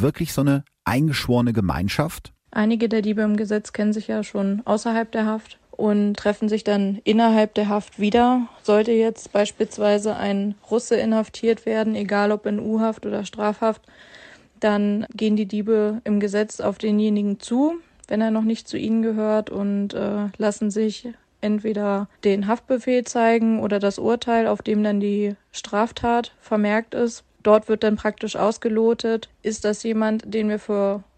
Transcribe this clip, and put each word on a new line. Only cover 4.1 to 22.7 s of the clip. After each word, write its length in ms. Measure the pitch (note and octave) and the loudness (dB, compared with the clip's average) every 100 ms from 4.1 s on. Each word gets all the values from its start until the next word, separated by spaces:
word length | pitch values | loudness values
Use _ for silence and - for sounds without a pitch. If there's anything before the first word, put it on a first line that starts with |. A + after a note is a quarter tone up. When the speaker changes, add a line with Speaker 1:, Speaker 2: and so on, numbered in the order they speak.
| A3 | -4
Speaker 2:
schon 380 | G#3 G#3 G3 G3+ | -4 -2 -2 -2
außerhalb 460 | A3 G#3+ A#3+ A3+ A3+ | 0 0 0 -2 -2
der 120 | A3+ | -2
Haft 340 | A3 A3 - - _ | -2 -2 -8 -20 _
und 460 | - G#3+ G#3 G#3 G#3 | -2 0 2 2 0
treffen 320 | G#3 G3+ G#3+ | -2 0 -2
sich 160 | G#3+ | -2
dann 360 | G#3 G3+ G3 G3 | 0 0 0 -2
innerhalb 500 | - A3 A3+ A3 G#3+ | 2 4 6 4 2
der 140 | - G#3 | 0 0
Haft 320 | G#3 - - | -2 -4 -4
wieder. 480 | G#3 A#3+ B3 B3+ A#3 - | 2 4 4 2 -2 -4
Sollte 280 | - G#3 A3 | 2 2 4
jetzt 420 | A3+ A3+ A3+ - | 2 2 -2 -2
beispielsweise 840 | G3+ G#3 - G#3 - G#3 G#3 G#3+ G#3 | 0 0 -2 -4 0 2 2 0 -2
ein 400 | G3+ G3+ G#3 G3+ - | -2 -2 -2 -6 -4
Russe 260 | A3 - G#3+ | -2 0 0
inhaftiert 680 | A3 A3 G#3+ - A3+ A3 | 2 0 -2 -2 -2 0
werden, 300 | - A3 A3 | -2 -2 0
egal 380 | G#3+ G3 G3+ G#3 | -2 0 2 2
ob 140 | G#3 G#3 | 0 -2
in 120 | G#3 | -4
U-Haft 480 | G#3+ A3 A3 A3 G#3+ | -2 0 0 -2 -6
oder 180 | G3+ | -6
Strafhaft, 580 | G3 A3 G#3 G#3 A3+ G#3+ _ - - - - - _ _ | -6 -4 -4 0 -2 -2 _ -20 -20 -20 -20 -20 _ _
dann 480 | G#3+ G#3 G#3 G#3 - | 0 2 0 -2 -4
gehen 220 | G#3 A3 G#3+ | -2 0 0
die 100 | G3 | 0
Diebe 560 | G#3 G#3 A3 G#3 A3 | -4 0 0 0 -2
im 160 | G#3 G#3 | -2 0
Gesetz 400 | G3+ G#3 G#3+ - | 0 0 -2 -4
auf 160 | G#3 F#3+ | -4 -2
denjenigen 640 | G#3+ G#3 G#3+ G#3 G#3 G3 | 0 2 2 2 0 -4
zu, 360 | - A#3+ D4+ E4+ - _ - | -2 0 2 -2 -10 _ -4
wenn 120 | G#3+ | -2
er 100 | A3 | 0
noch 120 | A3 | 0
nicht 260 | A3 A3+ - | 0 -2 -6
zu 80 | - | -6
ihnen 240 | A3 A3+ | -2 0
gehört, 480 | A3+ A3 G#3+ G#3+ G#3+ | 0 0 0 0 -2
und, 460 | G3 G3+ G3+ G3+ | -4 -2 -2 -2
äh, 320 | - G#3 G#3 G#3 F#3+ | -4 -4 -2 -4 -2
lassen 340 | G#3 G#3 G#3+ | -2 0 -2
sich 380 | G#3 A3 - A#3+ - _ _ | 0 -2 -4 -12 -16 _ _
entweder 680 | G#3+ G#3+ A3 G#3 G3+ G3 G3+ _ | -2 -2 -2 -2 -2 -2 -4 _
den 220 | G#3 G3 G3 | 0 2 0
Haftbefehl 580 | A#3+ - | -2 -2